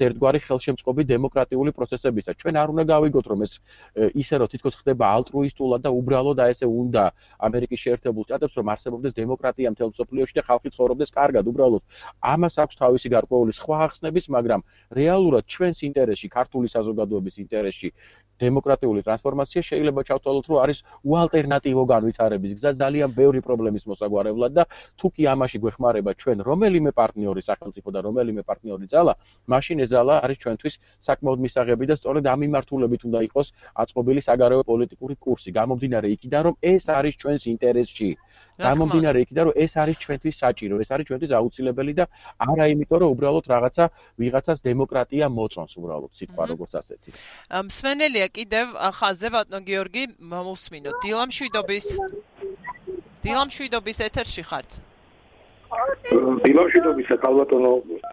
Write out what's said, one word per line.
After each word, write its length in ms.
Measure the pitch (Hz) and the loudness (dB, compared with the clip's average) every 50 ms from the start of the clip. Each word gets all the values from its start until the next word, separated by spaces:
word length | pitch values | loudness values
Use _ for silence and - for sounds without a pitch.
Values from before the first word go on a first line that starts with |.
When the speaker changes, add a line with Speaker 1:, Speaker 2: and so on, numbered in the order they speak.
| 131 | 2
Speaker 1:
ერთგვარი 360 | 123 113 117 135 131 143 147 - | 0 2 2 2 4 4 2 0
ხელშემწყობი 600 | - 131 123 - 147 127 - - 127 127 147 151 | -2 -4 -2 -2 -4 -4 -4 -2 -2 0 0 2
დემოკრატიული 640 | 127 120 120 135 131 - 135 127 - 131 127 139 151 | 2 0 0 0 0 0 0 -2 0 0 -2 0 -2
პროცესებისა. 600 | - - 123 - 127 123 - 131 117 104 - - 87 | -2 -4 -4 -6 -4 -2 -2 -2 -2 -2 -4 -6 -8
ჩვენ 220 | - - 165 160 | -6 -4 -2 0
არ 120 | 151 151 156 | 0 0 0
უნდა 140 | 151 160 160 | 0 0 2
გავიგოთ, 420 | 156 156 151 156 147 139 131 - | 4 4 4 4 4 2 2 0
რომ 140 | - 104 98 104 | 0 -2 -2 -4
ეს, 100 | - - - _ _ - - - - | -4 -6 -12 _ _ -20 -20 -20 -10
ე, 200 | - 107 110 98 | -2 0 0 0
ისე, 240 | - 143 131 - 156 | 0 -2 -2 0 0
რომ 120 | 135 117 | 0 0
თითქოს 280 | - - - - 135 - | 0 -2 -4 -6 -6 -6
ხდება 300 | - - 139 131 120 113 | -2 -2 -2 0 2 2
ალტრუისტულად 720 | 98 101 120 123 - - 143 143 143 - - 139 127 123 127 | 4 4 2 0 -2 -2 -2 -2 -2 -2 -2 -2 0 0 0
და 100 | 127 139 | 0 0
უბრალოდ, 460 | 127 123 127 127 135 127 135 143 139 131 | -2 0 0 0 2 2 2 0 2 2
აი, 120 | 123 123 | 4 2
ესე 160 | 123 - 135 | 2 2 0
უნდა 360 | 120 113 120 123 123 120 110 98 87 - _ _ _ _ | 0 0 0 -2 0 2 2 2 2 0 _ _ _ _
ამერიკის 420 | - 107 110 113 123 120 - 123 - | -4 -2 -2 0 -2 -4 -4 -6 -4
შეერთებულ 440 | - 127 123 120 - 123 110 107 104 | -2 -2 -2 0 -2 -4 -4 -4 -4
შტატებს, 280 | - 139 135 151 135 - | -6 -4 -4 -4 -4 -4
რომ 120 | 127 104 | -4 -4
არსებობდეს 460 | 107 107 - - 127 120 117 135 135 120 | -4 -4 -6 -6 -8 -8 -6 -6 -6 -4
დემოკრატია 560 | 113 110 123 131 - - 127 - - 127 117 | -4 -4 -4 -4 -2 -2 -4 -2 -2 -2 -2
მთელ 180 | 110 - 120 110 | -2 -2 -4 -4
მსოფლიოში 440 | - - 117 - 127 131 131 - - | -4 -6 -8 -4 -2 -4 -2 -2 -2
და 80 | 151 - | -4 0
ხალხი 260 | - 123 120 - 139 | 0 0 0 0 -4
ცხოვრობდეს 400 | - - 123 123 123 135 147 - | -2 0 0 0 0 0 -4 -4
კარგად. 320 | - 139 143 143 131 107 95 | 0 0 2 2 4 2 2
უბრალოდ 380 | 120 120 147 131 123 110 95 - _ - - - - - | 0 2 2 4 4 4 2 -2 _ -20 -20 -20 -20 -12
ამას 380 | - - 123 147 165 175 165 - 156 | -4 -2 0 2 2 2 0 2 0
აქვს 160 | 151 - - | 0 0 0
თავისი 320 | - 131 123 127 127 - | 2 4 4 4 4 2
გარკვეული 440 | 120 120 120 - - 127 123 120 110 107 | 2 2 2 2 4 2 2 2 2 0
სხვა 240 | - - 156 156 156 | -4 -4 -2 0 0
ახსნებიც, 460 | 160 147 - - 165 160 160 180 - | 0 0 -2 -4 -6 -2 -2 -2 -2
მაგრამ 340 | - 135 120 120 117 110 98 - _ _ _ _ - | 0 -2 0 2 2 0 0 -2 _ _ _ _ -6
რეალურად 520 | - 127 147 165 185 196 190 165 135 110 - | -2 2 2 4 4 4 4 6 4 4 2
ჩვენს 340 | - - - 180 175 165 - 151 | 0 -4 -2 -2 -2 -2 -2 -4
ინტერესში, 400 | 143 139 139 127 110 101 - - | -2 2 2 2 2 2 -2 -4
ქართული 400 | 98 - 120 127 - - 127 120 | -6 -2 -2 -2 -2 -2 -2 -2
საზოგადოების 680 | 110 - 117 107 110 110 110 107 101 107 98 95 95 - | -2 -2 -2 -2 -2 -2 -2 -2 -2 -2 -4 -4 -6 -10
ინტერესში 520 | 101 98 - 110 107 104 95 - - 95 85 - _ - - _ _ _ _ _ | -12 -10 -6 -4 -2 -2 -4 -4 -6 -10 -10 -10 _ -20 -20 _ _ _ _ _
დემოკრატიული 680 | - 123 123 135 135 - 139 135 - 135 117 107 101 | -2 0 0 0 2 2 2 0 2 2 0 0 0
ტრანსფორმაცია 600 | - 107 110 - - 139 139 139 139 - - 175 165 | 0 -2 -2 -2 -2 -4 -2 -2 -4 -4 -4 -6 -4
შეიძლება 380 | - 151 151 151 147 139 135 131 | -2 -2 -2 0 0 -2 -2 -2
ჩავთვალოთ, 420 | - 135 135 - 135 139 139 - | -2 -4 -2 -2 -2 -2 -2 0
რომ 100 | - 156 139 | 0 2 2
არის 200 | 131 147 143 - - _ - - - | 2 2 -2 -6 -10 _ -18 -8 -2
უალტერნატივო 760 | 139 160 170 170 160 - 160 143 139 143 139 - 139 127 131 131 | 0 2 2 2 2 2 0 0 2 0 -2 0 0 0 2 2
განვითარების 680 | 127 123 110 110 113 113 - 113 110 107 95 95 98 | 4 4 2 2 0 0 0 0 0 0 0 -4 -6
გზა 200 | 101 104 135 147 139 | -6 -2 -2 -2 0
ძალიან 360 | 131 139 139 147 147 143 131 113 | 0 -2 0 0 0 -2 0 2
ბევრი 240 | 127 135 143 131 127 | 6 6 6 6 4
პრობლემის 480 | - - 123 113 113 107 104 101 - | 0 -2 -2 0 0 -2 -2 -4 -6
მოსაგვარებლად 640 | 107 98 - 104 104 104 98 101 107 107 120 120 127 | -8 -8 -4 -4 -2 0 0 0 0 0 0 0 2
და 120 | 143 170 170 - - - - - _ | 2 2 2 2 -2 -20 -20 -20 _
თუ 120 | - - | -4 -4
კი 160 | 180 - - 151 | -4 0 2 2
ამაში 340 | 139 135 135 127 127 - 104 | 2 2 2 0 -2 -2 -4
გვეხმარება 520 | 110 110 - - 131 120 113 104 98 101 95 | -4 -4 -2 0 0 2 2 2 0 -2 -4
ჩვენ 300 | - - 135 113 101 98 | -2 -2 -2 -2 0 0
რომელიმე 480 | 127 156 185 220 202 185 165 151 143 | -2 0 2 2 2 2 2 2 2
პარტნიორი 500 | - - 113 107 - 107 104 101 92 95 | 2 2 0 0 0 -2 -4 -4 -4 -4
სახელმწიფო 480 | - - 101 - - 101 - 98 - 101 | -4 -4 -4 -6 -6 -14 -16 -14 -12 -8
და 80 | 95 95 | -8 -6
რომელიმე 420 | 95 104 113 127 120 113 107 104 98 | -6 -4 -2 -2 -2 -2 -4 -6 -6
პარტნიორი 440 | - 98 - - 107 98 92 98 | -6 -8 -8 -8 -12 -10 -10 -6
ძალა, 260 | 92 139 160 175 139 - - _ _ _ _ _ | 0 2 4 4 4 2 0 _ _ _ _ _
მაშინ 300 | - 127 135 139 - 170 147 | 0 0 0 0 0 -2 -2
ეს 100 | 131 110 | 0 2
ძალა 300 | 127 120 120 135 156 147 | 2 2 4 4 4 2
არის 180 | 123 127 135 | 2 0 -4
ჩვენთვის 380 | - - 120 113 - - 151 - - _ _ _ _ - | -4 -6 -6 -6 -4 -6 -8 -10 -10 _ _ _ _ -2
საკმაოდ 360 | - 139 - 143 131 131 127 | -2 -2 0 0 -2 -2 -2
მისაღები 460 | 131 120 - 127 120 120 120 117 135 | -2 -2 -2 0 0 2 0 0 2
და 80 | 139 151 | 0 0
სწორედ 280 | - - - 139 151 139 | 0 0 -2 -2 0 0
ამ 140 | 131 131 143 | 0 0 0
მიმართულებით 600 | 147 147 147 139 131 - 139 131 123 120 120 - - | 0 0 0 -2 -2 -2 -2 -2 0 0 -2 -2 -4
უნდა 140 | 117 117 113 110 | -2 -2 -2 -2
იყოს 240 | - - 139 143 - _ _ - - | 0 0 -2 -2 -2 _ _ -20 -12
აწყობილი 480 | - 110 113 - - 127 120 127 135 143 | -6 -4 -4 -4 -2 -4 0 0 0 0
საგარეო 420 | - - 120 127 123 120 127 131 131 | 2 2 2 4 4 4 4 4 2
პოლიტიკური 520 | 117 113 117 120 - - - 131 135 143 | 2 2 0 0 -2 -6 -12 -12 -12 -10
კურსი, 340 | - - 131 120 - - 95 | -6 -2 -4 -4 -4 -4 -6
გამომდინარე 560 | 87 110 113 127 131 120 135 131 123 110 104 101 | -2 -2 -2 -2 -2 -4 -2 -2 -2 0 0 0
იქიდან, 320 | 107 - - 127 143 147 160 | -2 -2 -4 -2 0 2 2
რომ 120 | 170 156 | 0 0
ეს 260 | - - 175 190 180 - | 0 2 2 2 2 2
არის 300 | 156 156 139 143 151 139 | 0 0 0 0 -2 -4
ჩვენს 280 | - - 143 147 139 - | -4 -4 -4 -4 -2 -2
ინტერესში. 640 | 117 117 - 127 120 120 123 120 - - - 107 92 78 - _ _ _ - - _ _ - | -4 -4 0 2 2 2 2 0 -2 -4 -4 -4 -4 -4 -4 _ _ _ -20 -20 _ _ -2
Speaker 2:
რა 120 | 180 127 | 0 2
თქმა 0 | |
უნდა. 0 | |
Speaker 1:
გამომდინარე 460 | 139 160 160 151 - 165 160 151 135 123 | 2 2 2 2 2 2 2 4 4 2
იქიდან, 240 | 123 - 131 156 165 | 2 0 0 0 2
რომ 100 | 160 - | 2 2
ეს 180 | 147 160 160 - | 2 0 0 0
არის 220 | 160 151 156 160 - | 0 0 0 -2 -4
ჩვენთვის 360 | - - 143 135 - 156 147 | -6 -8 -8 -6 -6 -6 -4
საჭირო, 400 | - 131 123 120 - 110 98 101 | -2 0 0 0 -2 -4 -4 -2
ეს 120 | 104 110 - | -2 -2 -2
არის 140 | 131 139 151 | -4 -6 -4
ჩვენთვის 240 | - 131 131 160 143 | -6 -6 -6 -2 0
აუცილებელი 600 | 131 110 117 117 - - 131 127 120 135 135 147 147 | 2 2 2 0 -2 -4 -4 -4 -2 -2 -4 -4 0
და 120 | 175 175 - _ - - - - | -2 -2 -2 _ -16 -20 -14 -8
არა 280 | - 117 131 156 160 151 | -6 -2 0 2 2 4
იმიტომ, 300 | 151 147 151 143 - 160 175 | 2 2 0 0 0 2 2
რომ 100 | 185 151 | 4 2
უბრალოდ 340 | 127 120 143 139 151 160 - | 2 2 0 0 0 0 0
რაღაცა, 360 | 131 123 120 120 127 - 170 170 160 - _ - _ _ | 0 0 2 2 0 2 2 2 2 0 _ -20 _ _
ვიღაცას 460 | - 117 123 123 135 - - 160 139 | -4 -2 0 0 0 0 0 -4 -2
დემოკრატია 640 | - 127 123 135 135 - 131 131 123 - 135 147 151 | -2 -2 0 0 0 0 0 -2 -2 -2 -2 -2 0
მოწონს 460 | 139 120 113 110 107 - 90 80 - - | 0 0 -2 -4 -4 -6 -8 -12 -12 -12
უბრალოდ 360 | 90 85 85 78 73 67 69 | -12 -10 -8 -8 -8 -10 -12
სიტყვა 320 | _ - 92 - - 82 82 | _ -16 -16 -10 -6 -6 -4
Speaker 2:
მმ. 60 | 80 | -4
Speaker 1:
როგორც 200 | 82 80 87 - | -4 -8 -10 -10
ასეთი. 380 | - 76 - - - - _ - - - - - - - - | -10 -10 -10 -12 -18 -20 _ -20 -20 -20 -20 -20 -20 -20 -14
Speaker 2:
ა, 140 | - - 185 | -10 -8 -8
მსმენელია 680 | 196 196 - - 262 269 285 285 311 302 247 208 190 | -8 -8 -10 -6 -4 -2 0 0 0 2 2 0 -2
კიდევ, 380 | 185 - 208 226 196 214 226 247 247 214 | -2 -4 -8 -8 -4 -2 -2 -2 -2 -4
ა, 160 | - - 190 | -4 -4 -4
ხაზზე, 360 | 185 - 220 196 190 170 208 | -2 -2 -2 -2 -2 -2 -6
ბატონო 320 | 233 233 226 208 - 190 196 | -4 -2 -4 -4 -4 -8 -12
გიორგი, 440 | 190 190 196 196 190 185 180 240 269 240 - | -8 -6 -4 -4 -4 -6 -6 -8 -8 -8 -10
მა-, 260 | _ 165 170 170 180 180 | _ -16 -12 -10 -10 -8
მუსმინო. 480 | 190 190 185 - - 165 147 143 - - | -10 -12 -12 -14 -18 -16 -14 -12 -10 -10
დილა 280 | - 196 202 214 226 247 | -8 -6 -4 -2 -2 -4
მშვიდობის, 600 | 262 - - 277 240 233 214 196 - 202 208 285 403 370 392 381 381 392 415 - _ _ - 403 392 381 - - 370 - - - 370 381 359 - - - | -4 -6 -8 -8 -4 -4 -4 -4 -2 -4 -4 -4 -6 -6 -6 -6 -8 -10 -14 -18 _ _ -14 -14 -14 -14 -14 -16 -16 -16 -16 -14 -14 -12 -12 -14 -18 -16
დილა 260 | - - - 254 262 277 | -10 -6 -4 -2 -2 -2
მშვიდობის 540 | 277 - - 277 254 240 226 196 220 214 - | -2 -4 -10 -8 -6 -6 -6 -6 -6 -6 -6
ეთერში 440 | 220 214 - 254 226 - - 180 160 | -6 -4 -4 -6 -6 -6 -8 -12 -10
ხართ. 280 | - 165 135 - - - - - - _ _ _ _ _ _ _ _ _ _ - _ _ _ _ - - - 494 554 539 - - 480 - - 131 127 - 117 | -8 -8 -10 -10 -12 -18 -20 -20 -20 _ _ _ _ _ _ _ _ _ _ -20 _ _ _ _ -10 -6 -4 -2 -2 -4 -4 -2 0 2 2 2 2 0 4
Speaker 3:
დილა 240 | 120 131 143 165 175 | 4 6 6 6 6
მშვიდობისა, 520 | 170 - 170 165 160 143 135 127 - 123 | 6 6 4 4 4 0 0 0 0 0
ქალბატონო 540 | - - 131 131 139 139 139 131 127 127 123 123 127 - - - - - - | 0 2 2 4 4 4 4 4 4 4 4 4 2 0 -4 -12 -12 -12 -8